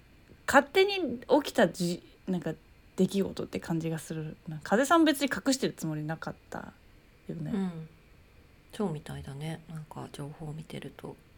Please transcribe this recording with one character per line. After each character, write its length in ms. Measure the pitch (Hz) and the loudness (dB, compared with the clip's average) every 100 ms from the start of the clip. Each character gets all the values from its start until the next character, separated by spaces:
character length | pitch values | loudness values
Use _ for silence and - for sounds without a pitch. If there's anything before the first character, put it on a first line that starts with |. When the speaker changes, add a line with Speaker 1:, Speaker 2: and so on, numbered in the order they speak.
| - - - - - | -20 -20 -20 -10 4
Speaker 1:
勝 220 | 277 277 | 6 6
手 160 | 381 | 4
に 360 | 392 392 294 240 | 4 2 -2 -4
起 320 | - 294 - | 4 4 4
き 0 | |
た 160 | - 185 | 4 4
じ-、 340 | - 175 175 - - - | 4 -2 -2 -10 -12 -4
な 120 | 180 | -4
ん 20 | |
か、 120 | 160 156 - - - - | -4 -8 -14 -20 -8 0
出 100 | 185 | 2
来 140 | 196 | 2
事 220 | - - - | -2 -4 -6
っ 20 | |
て 140 | - | -6
感 180 | - 165 | -2 -2
じ 100 | 160 | -2
が 100 | 160 | -4
す 140 | - | -6
る。 220 | 160 156 - - | -8 -8 -10 -12
な 80 | 156 | -10
ん 20 | |
か、 120 | - | 2
風 120 | 208 | 2
さ 140 | 269 339 | 6 6
ん 80 | 311 | 6
別 160 | 285 | 4
に 80 | 277 | 0
隠 200 | - - | 0 0
し 40 | 262 | 2
て 100 | 175 | 0
る 60 | |
つ 140 | - 160 | -2 -4
も 80 | 151 | -4
り 80 | |
な 140 | 151 160 | -4 -6
か 140 | - | -8
っ 40 | - - | -12 -10
た 240 | - - - - - - - - | -10 -10 -16 -20 -20 -20 -16 -10
よ 60 | 165 | -8
ね。 160 | 151 | -4
Speaker 2:
う 40 | 202 | -2
ん。 320 | 190 165 156 - - - - - - - - | -2 -6 -14 -18 -20 -20 -20 -20 -20 -20 -12
そ 120 | - 202 | -4 -4
う 40 | |
み 80 | 151 | -4
た 180 | - 143 | -8 -10
い 60 | |
だ 100 | 143 | -10
ね。 300 | 139 156 160 - | -8 -8 -8 -10
な 100 | 160 | -14
ん 60 | 151 | -12
か、 240 | - 123 | -12 -12
情 160 | - 143 | -10 -12
報 200 | 151 156 | -10 -10
を 60 | |
見 120 | 151 156 | -10 -10
て 120 | 135 | -12
る 140 | 143 - | -12 -12
と。 180 | - - - | -14 -14 -20